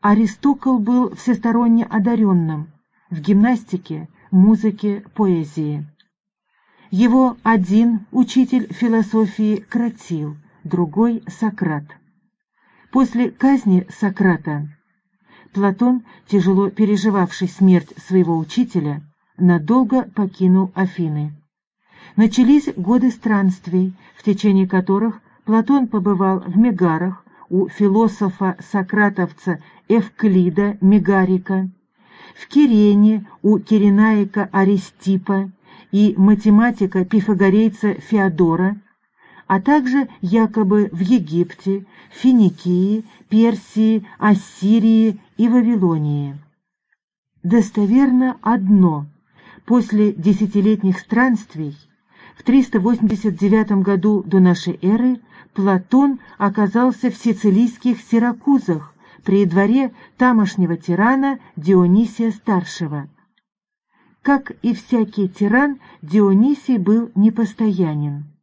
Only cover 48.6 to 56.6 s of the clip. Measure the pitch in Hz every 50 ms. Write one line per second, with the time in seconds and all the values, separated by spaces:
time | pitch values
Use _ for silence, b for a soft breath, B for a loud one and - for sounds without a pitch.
48.6 | 190 185 208 202 185 170 156 147 147 147 _ _ _ b b b b b b b
49.6 | b - 226 247 - - 214 208 208 208 - - 160 196 202 196 220 196 - 208
50.6 | 190 214 220 208 - 190 185 - - _ - 233 247 262 247 208 - _ - 156
51.6 | 156 147 143 - _ _ _ _ _ b b b b b b b - - 233 269
52.6 | 254 - - 220 180 226 240 226 214 208 220 190 - 220 175 160 196 202 202 220
53.6 | 220 214 208 196 190 196 202 190 165 214 214 202 180 - 165 190 185 180 175 175
54.6 | - 180 170 - - 185 208 226 240 254 254 240 b b b b b b _ -
55.6 | 190 196 196 185 185 _ - 262 277 285 269 254 B B B B 208 202 202 -